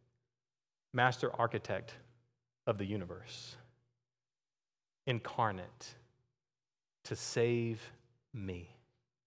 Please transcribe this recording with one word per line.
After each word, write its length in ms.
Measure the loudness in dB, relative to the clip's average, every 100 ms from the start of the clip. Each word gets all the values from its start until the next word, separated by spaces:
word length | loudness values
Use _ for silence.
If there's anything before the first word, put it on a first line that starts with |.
| _ _ _ _ _ _ _ _ _
"Master 420 | 4 6 6 0
architect 600 | 2 2 2 -2 -4 -6 -14 -20 _ _ _ _ _
of 140 | -2 0
the 60 |
universe, 720 | 0 -2 -4 -10 -14 -14 -14 -18 -20 _ _ _ _ _ _ _ _ _ _ _ _ _
incarnate 920 | -2 0 0 2 2 0 -8 -14 -18 -18 -20 _ _ _ _ _ _ _ _ _
to 120 | -8 -6
save 640 | -2 2 4 4 2 -2 -8 -18 _ _ _
me." 380 | -6 -6 -6 -10 -18 _ _ _ _